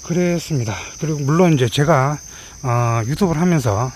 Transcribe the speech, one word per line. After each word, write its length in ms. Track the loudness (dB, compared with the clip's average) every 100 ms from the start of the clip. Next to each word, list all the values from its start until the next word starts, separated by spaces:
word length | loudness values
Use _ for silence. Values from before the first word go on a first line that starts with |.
그랬습니다. 720 | -4 -2 0 -2 -2 -4 -4 -6 -10 -10
그리고 200 | -6 -4
물론 340 | 0 4 4
이제 160 | 4 2
제가, 480 | 0 2 2 2 -2 -10 -20 -20 -10
어, 380 | -2 0 0 0 -2
유튜브를 340 | -2 0 2
하면서 520 | 2 2 2 0 -2